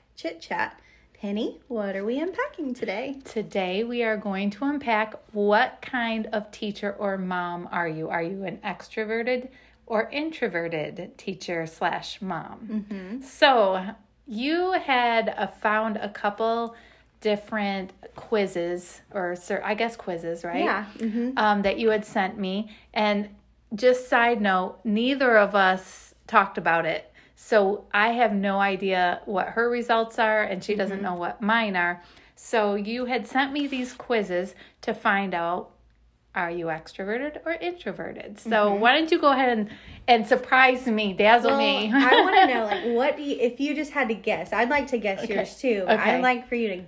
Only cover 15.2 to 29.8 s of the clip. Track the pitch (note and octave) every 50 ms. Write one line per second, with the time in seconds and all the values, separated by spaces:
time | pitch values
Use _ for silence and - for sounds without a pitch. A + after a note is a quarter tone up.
15.2 | G#3 G3+ - - G#3 G3 - - - G#3+ G#3+ G#3+ A3 A3+ G#3 G#3 G#3+ G3+ - -
16.2 | - G3+ G3+ - A3+ A3+ A3+ A#3 A#3 A3+ A3+ - - - - _ _ _ _ _
17.2 | - G#3+ G#3 G#3 - - A3+ G#3+ G3+ G3+ G3 F#3+ F#3 F#3 - _ - - - -
18.2 | - - A#3 G#3 G3 F#3+ F#3+ F3 E3+ F3 F3 F3+ F3+ - - - - _ - G3+
19.2 | F3+ F3 F3+ F3+ - - G3+ - - G3 G#3+ G#3 A#3 A#3 A3+ - - G3 F3 E3+
20.2 | E3+ E3 E3+ E3+ - E3+ E3+ - F4+ D#4 G3+ G3+ G#3+ G3+ - - A3+ A3+ G#3 A#3
21.2 | A#3+ B3+ C4 A#3+ G#3+ G#3 G#3 G3+ G3 G3 - - A#3 A3 A3 G#3+ G#3+ - - G#3+
22.2 | F#3+ F#3+ G#3+ G3+ G3 F#3 F#3+ G3+ A3 - - - - _ - - G#3+ G#3 G#3 G3+
23.2 | G#3 - - - _ _ _ _ _ _ A3 G3+ B3+ B3+ B3 B3+ - - C#4 A#3+
24.2 | A#3 A#3+ A#3+ G#3 G#3 G3 F#3+ F#3 F#3 G3+ - - - A3+ G#3 A3 A#3+ C4 C#4 C4
25.2 | C#4 B3 A3+ G#3+ G#3 G3 G3+ G3+ F#3+ F#3 F#3 F#3+ - - - - - - - _
26.2 | _ - A3 G#3+ G3 - - G#3 E3 F3 E3 E3 E3 D#3+ E3 - - - _ -
27.2 | - _ _ - - - A#3 G#3+ G3 F#3+ G#3 - - - - G#3 G#3+ A#3 A#3 A#3+
28.2 | A#3+ G#3+ G#3 G3 G3 G3+ G3 G3 G3 G3 G3 F#3 G3+ F#3+ F#3 F3+ F3+ F3 - -
29.2 | - A#3+ G#3 F#3 - - - A3+ A#3 A#3+ A#3+ A#3+